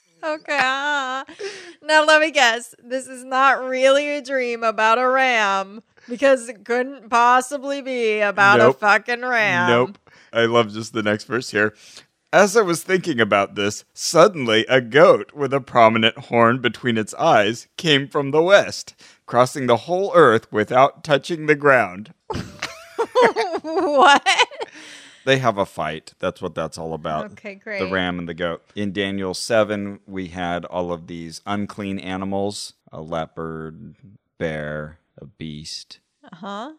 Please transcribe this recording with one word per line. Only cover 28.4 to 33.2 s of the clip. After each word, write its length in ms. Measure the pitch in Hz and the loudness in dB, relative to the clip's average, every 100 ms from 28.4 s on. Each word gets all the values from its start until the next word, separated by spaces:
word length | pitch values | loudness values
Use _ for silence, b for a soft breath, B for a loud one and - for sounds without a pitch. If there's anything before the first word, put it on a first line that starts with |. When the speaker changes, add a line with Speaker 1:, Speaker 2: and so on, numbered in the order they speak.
| 87 82 _ - | -6 -8 _ -8
Speaker 2:
In 160 | 101 | -8
Daniel 400 | 92 98 98 95 | -4 -6 -4 -6
seven, 640 | 90 - 113 104 104 101 101 _ | -8 -2 0 0 -2 -8 -12 _
we 220 | 95 92 | -12 -12
had 380 | 87 87 87 85 | -8 -6 -6 -6
all 280 | 90 87 | -6 -6
of 140 | 87 87 | -6 -10
these 340 | 85 82 80 - | -14 -14 -14 -8
unclean 500 | 101 101 - 98 98 | -6 -6 -10 -10 -10
animals, 760 | 92 95 98 98 101 101 - _ _ | -10 -8 -6 -6 -6 -8 -16 _ _
a 100 | - | -18
leopard, 920 | 80 82 | -10 -8